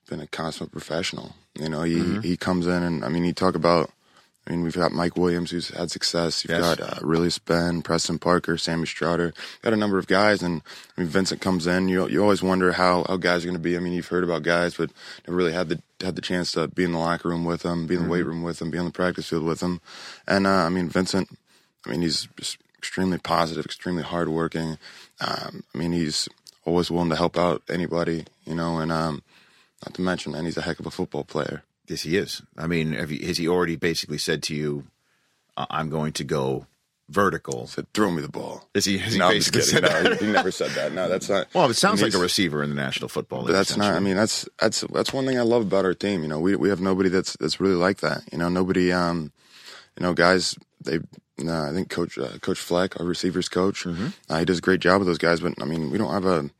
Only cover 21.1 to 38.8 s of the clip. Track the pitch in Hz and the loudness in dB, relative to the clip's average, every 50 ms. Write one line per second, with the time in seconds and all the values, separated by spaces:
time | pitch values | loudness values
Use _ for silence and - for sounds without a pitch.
21.1 | - 95 92 - - - _ _ _ _ _ _ _ _ - - 64 85 85 82 | 0 0 -2 -2 -6 -18 _ _ _ _ _ _ _ _ -10 -6 -2 0 0 0
22.1 | 71 - - - _ - - - - - _ _ _ _ - - - 92 92 92 | 0 -2 -4 -8 _ -12 -10 -10 -10 -12 _ _ _ _ -12 -8 -4 0 0 0
23.1 | 87 78 - - 82 82 82 80 80 78 - - - - - 90 90 85 73 - | 0 0 -2 0 2 2 2 2 0 -4 -6 -8 -8 -8 -6 -4 -4 -4 -4 -4
24.1 | 87 87 85 78 78 82 82 80 - 82 80 80 78 - - - - - - - | -2 -2 -2 0 0 0 -2 -2 -2 -4 -4 -4 -6 -8 -12 -18 -20 -20 -20 -20
25.1 | _ - - - - - - - - - - _ - - 82 85 87 85 82 76 | _ -8 -6 -4 -4 -6 -8 -10 -12 -14 -16 _ -8 -4 -2 -2 0 0 0 -2
26.1 | 76 - - - - _ - - - _ - 82 85 87 85 - 82 87 87 82 | -2 -4 -6 -6 -10 _ -20 -20 -20 _ -2 0 2 2 2 2 0 0 0 2
27.1 | 80 80 87 85 - 82 87 87 78 - - - - 87 85 76 82 85 85 85 | 2 2 2 2 2 2 2 2 2 -2 -4 -4 -4 -4 -2 -2 -2 -2 0 0
28.1 | 82 80 - - _ _ - - 80 85 85 85 82 80 80 82 82 80 80 80 | -2 -4 -6 -10 _ _ -10 -8 -4 -4 -2 -2 -2 -2 -2 0 0 0 0 -2
29.1 | 73 - - _ _ _ _ _ _ _ _ _ _ _ - - - - 90 92 | -4 -6 -10 _ _ _ _ _ _ _ _ _ _ _ -16 -12 -6 -4 -2 -2
30.1 | 90 80 - 76 73 76 85 82 78 80 80 85 78 - - 82 - - 90 - | -2 -2 -4 -6 -6 -6 -4 -4 -4 -4 -4 -4 -4 -6 -6 -8 -6 -6 -6 -6
31.1 | - 73 71 - - 78 71 - - 76 - _ _ _ _ - 82 - - 76 | -6 -8 -8 -4 -4 -4 -4 -4 -6 -8 -12 _ _ _ _ -10 -10 -8 -4 -2
32.1 | 85 101 - - - - - _ _ - 78 85 87 82 80 78 76 - - 73 | 0 0 0 -2 -6 -12 -14 _ _ -8 -4 -2 0 0 0 0 -2 -4 -4 -6
33.1 | 73 - - 87 85 85 82 80 90 90 90 85 82 71 92 85 82 - - - | -6 -6 -4 -4 -2 -2 0 2 2 2 2 0 0 -2 -2 -2 -2 -2 -4 -4
34.1 | 76 71 - 87 80 76 - - 80 73 76 73 73 71 69 - _ _ _ _ | -6 -4 -2 -2 -2 -2 -2 -4 -4 -4 -2 -2 -4 -6 -8 -12 _ _ _ _
35.1 | _ _ _ _ _ _ _ _ _ - 65 - - 78 80 76 76 80 76 78 | _ _ _ _ _ _ _ _ _ -8 -8 -4 -4 -4 -4 -2 -2 -2 -2 -2
36.1 | 71 - 76 65 80 73 65 67 67 65 65 - _ _ _ _ _ _ _ - | -4 -4 -4 -2 -2 0 0 0 -2 -4 -6 -10 _ _ _ _ _ _ _ -4
37.1 | 76 98 101 92 80 78 - 76 67 60 60 - - - 73 - - 107 107 95 | 0 2 2 2 2 -2 -4 -6 -8 -8 -8 -10 -10 -10 -10 -4 0 0 2 2
38.1 | 85 78 71 71 - 60 - - 73 - - _ - 101 | 2 0 -4 -6 -8 -8 -8 -10 -10 -12 -10 _ -2 0